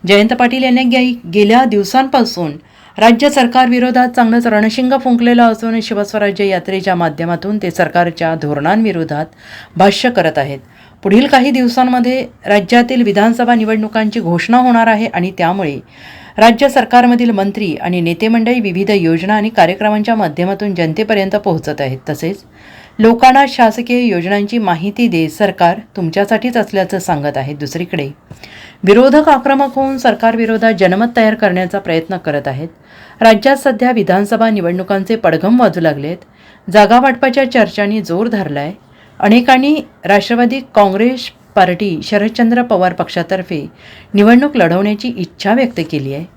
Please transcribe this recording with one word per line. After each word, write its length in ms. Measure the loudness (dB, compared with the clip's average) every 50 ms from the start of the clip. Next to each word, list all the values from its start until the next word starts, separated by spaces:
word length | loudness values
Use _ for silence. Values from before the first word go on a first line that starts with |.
| 0
जयंत 260 | 2 2 4 4 2 2
पाटील 300 | 2 0 0 2 0 0
यांनी 200 | 2 2 2 2
गे-, 480 | 2 2 2 2 0 -2 -6 -10 -4 0
गेल्या 300 | 2 2 4 4 4 4
दिवसांपासून 880 | 4 2 0 -2 0 0 0 0 2 0 0 0 0 -2 -6 -6 -6 -8 -10 _ _ _ _ -20 -18 _ 0
राज्य 320 | 2 2 4 4 2 0
सरकारविरोधात 800 | 2 2 0 0 2 0 2 2 2 0 0 0 0 0 0 0
चांगलंच 380 | 0 0 0 2 2 0 0
रणशिंग 460 | 0 0 2 0 0 -2 -2 -2 0 0 0 0
फुंकलेलं 380 | 0 0 2 2 2 4 4 4
असून 380 | 4 2 0 -4 -4 -4 -4
शिवस्वराज्य 680 | -4 -4 -4 -4 -4 -4 -4 -2 -2 -2 -2 -2 -2
यात्रेच्या 480 | -2 -2 -2 -4 -4 -6 -4 -2 -2 -2
माध्यमातून 640 | 0 -2 -4 -4 -4 -4 -4 -4 -4 -4 -6 -6 -4
ते 120 | -4 -6
सरकारच्या 640 | -2 -2 -2 0 0 0 -2 -2 -2 -4 -4 -4 -4
धोरणांविरोधात 920 | -4 -4 -4 -4 -2 0 0 0 0 0 0 -2 -4 -4 -4 -4 -6 -6 -8 _ _ -20 -20 -20 -20 -20 -16 _
भाष्य 340 | 2 2 2 2 2 -2 0
करत 280 | 0 0 0 0 0 -2
आहेत. 200 | -4 -4 -6 -12 -14 _ _ _ -20 -20 -20 _ -2
पुढील 240 | 2 4 4 4
काही 240 | 4 4 4 4 2
दिवसांमध्ये 760 | 0 0 0 0 0 0 0 2 2 0 0 0 -2 -4 -4 -8 -12 _ -4
राज्यातील 560 | 0 0 0 0 2 2 2 2 2 0 0 0
विधानसभा 520 | 2 2 2 2 2 2 0 0 2 2
निवडणुकांची 680 | 0 2 0 -2 -2 -2 -4 -2 -2 -2 -2 -2 -4
घोषणा 380 | -2 -2 -2 -2 0 2 2 2
होणार 280 | 4 4 4 4 4
आहे 200 | 2 2 0 -2
आणि 260 | -4 -4 -4 -4 -4 -4 -2
त्यामुळे 420 | -2 -2 0 -2 -4 -6 -6 -8 -14 _ -20 -20 -20 -20 -20 -20 -20 -12 0
राज्य 320 | 4 4 4 4 4 2 2
सरकारमधील 640 | 2 2 0 4 4 4 4 4 2 2 2 0
मंत्री 440 | 0 0 -2 -2 -2 -4 -4 -4 -4
आणि 260 | -4 -4 -4 -2 0
नेते 280 | 0 -2 -2 -2 0 0
मंडळी 320 | 0 0 0 0 -2 -2
विविध 300 | -2 -2 -2 -2 0 0
योजना 440 | 0 0 2 0 0 0 0 -2 -2
आणि 140 | -2 -2 -2
कार्यक्रमांच्या 680 | 2 2 2 2 0 -2 -2 -2 0 0 0 0 0
माध्यमातून 600 | 0 -2 -4 -2 -4 -4 -4 -4 -4 -4 -6 -4
जनतेपर्यंत 640 | -2 -2 -4 -2 -4 -2 -2 0 -2 0 -2 -2
पोहोचत 440 | -2 -2 -2 -4 -2 -4 -6 -6 -6
आहेत. 180 | -6 -6 -6 -8 _ -10
तसेच 340 | -8 -6 -6 -8 -8 -8 _ _ _ -20 -20 -20 -20 -20 -20 -20 _ 2
लोकांना 460 | 4 4 4 6 4 6 6 6 2 2
शासकीय 580 | 2 2 2 2 2 -2 -4 -2 -2 0 0
योजनांची 520 | 0 0 -2 -2 -2 -2 -2 -2 -2 -2 -2
माहिती 500 | -2 -2 -2 -2 -4 -6 -2 0 0 0
देत 220 | 2 0 -2 -2
सरकार 480 | -2 -2 -2 -2 0 2 0 0 0 -2 -8 _ _
तुमच्यासाठीच 600 | -6 -6 -4 -2 -2 -2 0 -2 -2 -2 -2 -2
असल्याचं 420 | -2 -4 -2 -2 -4 -4 -2 -4 -6
सांगत 380 | -4 -4 -4 -2 -2 -4 -4
आहे. 180 | -4 -6 -6 -8
दुसरीकडे 560 | -8 -10 -8 -8 -8 -8 -6 -6 -6 -6 -8 -10 _ _ _ -20 -20 -20 -20 -20 -20 -20 -20 -18 _ 0
विरोधक 440 | 2 4 4 4 6 4 4 4 4
आक्रमक 460 | 2 2 2 0 0 0 0 -2 -2
होऊन 240 | -4 -4 -2 -4 -2
सरकारविरोधात 760 | -2 -2 0 2 0 0 0 0 -2 -2 -2 0 0 0 2 2
जनमत 280 | 2 2 2 0 -2 0 0
तयार 180 | 2 2 2 0
करण्याचा 440 | 0 0 0 0 0 -4 -4 -6 -8
प्रयत्न 380 | -4 -2 -4 -4 -4 -4 -10
करत 320 | -8 -6 -4 -6 -4 -4 -6
आहेत. 200 | -8 -8 -10 -12 -14 _ _ _ -20 -20 -20 -20 -8 _
राज्यात 360 | 4 4 4 4 4 2 0
सध्या 340 | 2 0 -2 0 0 0 0
विधानसभा 600 | 0 0 0 0 0 0 0 -2 0 0 0 0
निवडणुकांचे 640 | 0 -2 -2 -2 -4 -4 -4 -4 -4 -4 -2 -4 -4
पडघम 440 | -2 0 0 0 0 0 2 2 4
वाजू 200 | 2 2 0 0
लागलेत. 360 | -2 -2 -2 -2 -6 -8 -10 -10 -14 _ _ _ _ -20 -20 _ _ 0 4
जागा 280 | 4 4 6 6 4
वाटपाच्या 520 | 4 2 0 2 0 0 0 0 -2 0 2
चर्चांनी 500 | 0 0 0 0 -4 -4 -2 -2 -4 -4
जोर 260 | -4 -4 -4 -2 -2
धरलाय. 440 | -4 -4 -4 -4 -6 -6 -6 -8 -10 -14 _ _ _ _ -20 _ _ _
अनेकांनी 560 | 2 4 4 4 4 4 2 4 4 2 0 -2 -2 -12 _ _ -2
राष्ट्रवादी 560 | 0 0 0 2 0 0 0 0 0 0 -4 -10 -2 _
काँग्रेस 560 | 2 2 4 2 2 0 0 0 -2 -10 -14 -16 _ _ _ _
पार्टी 460 | 2 2 2 2 -2 -2 -4 -4 -6 -6
शरदचंद्र 600 | -4 -2 -2 -2 -2 0 0 0 2 2 0 0
पवार 300 | 0 0 0 0 -2 -2
पक्षातर्फे 760 | -4 -8 -6 -4 -8 -4 -4 -4 -6 -6 -6 -8 -8 -8 -10 -16 _ -20 -20 -20 -20 -20 _ 0
निवडणूक 420 | 2 4 6 6 6 4 2 0
लढवण्याची 520 | 0 2 2 2 0 0 -2 -4 -4 -6 -10 -8
इच्छा 380 | -8 -10 -10 _ _ -2 0 0
व्यक्त 260 | 0 0 -2 -2 -6 -8 -6
केली 240 | -6 -6 -6 -6 -8
आहे. 100 | -10 -12 -14 _